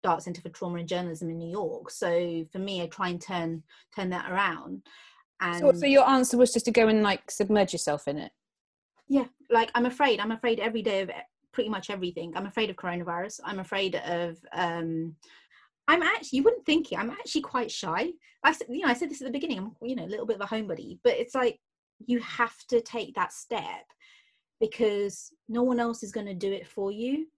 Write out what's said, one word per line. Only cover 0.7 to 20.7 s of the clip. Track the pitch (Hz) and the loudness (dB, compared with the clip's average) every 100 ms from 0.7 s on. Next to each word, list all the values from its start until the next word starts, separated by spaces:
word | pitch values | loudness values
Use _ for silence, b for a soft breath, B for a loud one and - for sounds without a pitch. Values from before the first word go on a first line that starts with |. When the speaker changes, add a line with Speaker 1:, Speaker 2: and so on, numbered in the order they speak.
| 175 | -6
Speaker 1:
and | 170 | -4
Journalism | 180 180 160 170 | -4 -4 -6 -6
in | 165 | -6
New | 170 | -6
York. | 190 165 - - | -6 -6 -6 -12
So | - 185 170 175 165 160 | -4 0 2 0 -4 -6
for | 190 | -6
me, | 196 185 | -6 -4
I | 170 | -6
try | - 185 | -4 -4
and | 175 | -4
turn, | - 180 165 165 - b b | -4 -4 -2 -6 -10 b b
turn | - 185 | -6 -4
that | 180 - | -4 -2
around. | 185 196 160 - 190 b b b b _ _ | 0 0 -2 -10 -12 b b b b _ _
Speaker 2:
So, | 180 175 - | -2 4 6
Speaker 1:
And | 175 | 6
Speaker 2:
so | 277 | 8
your | 277 262 | 8 8
answer | 269 254 240 | 6 4 6
was | 247 | 6
just | 233 247 | 4 4
to | |
go | 226 220 | 6 6
and, | 220 | 6
like, | 208 190 - | 4 0 -4
submerge | - 202 214 190 | -4 4 4 4
yourself | 165 - 147 - | 2 -2 -2 -2
in | 147 | -6
it? | - _ _ _ _ _ _ _ _ | -8 _ _ _ _ _ _ _ _
Speaker 1:
Yeah, | 277 247 _ _ | 2 2 _ _
like, | 233 226 | 4 4
I'm | 240 247 | 2 2
afraid. | 247 277 202 | 2 2 2
I'm | 214 | 0
afraid | 226 247 226 | 0 0 2
every | 214 226 | 0 0
day | 208 196 | 0 0
of | 190 | -2
e-, | - - _ _ | -8 -14 _ _
pretty | - 214 | -4 -2
much | 202 - | -4 -6
everything. | 196 180 170 170 165 | -6 -4 -6 -6 -6
I'm | 196 | -4
afraid | 226 214 | -2 -2
of | 185 | -4
coronavirus. | 180 175 175 170 190 - | -6 -4 -4 -4 -6 -8
I'm | - 196 | -8 -8
afraid | 185 196 196 175 | -4 -2 -2 -4
of, | - 170 175 165 - | -4 -2 -4 -8 -10
um, | - 175 170 165 165 165 156 b b b b b _ - | -2 -2 -2 -4 -4 -6 -10 b b b b b _ 2
I'm | 330 | 2
actually, | 330 427 - 254 | 2 -2 -2 4
you | |
wouldn't | 294 480 - | 4 4 2
think | 320 320 | 2 2
it, | 180 | -4
I'm | 220 | -6
actually | 381 480 311 | -8 -4 -4
quite | 269 254 226 | -2 -2 -2
shy. | - 180 170 330 349 b b | -4 -4 -2 -2 -6 b b
I | 302 | 2
s-, | - - | 2 -6
you | 269 | 0
know, | 339 | 2
I | |
said | 247 311 | 2 -2
this | 302 | -6
at | 254 | -6
the | |
beginning, | 269 320 208 | -4 -2 -4
I'm, | 202 - | -6 -8
you | 233 | -8
know, | 254 | -6
a | 170 | -6
little | 214 220 | -6 -4
bit | 202 | -4
of | |
a | 202 | -2
homebody, | 220 208 | -4 -4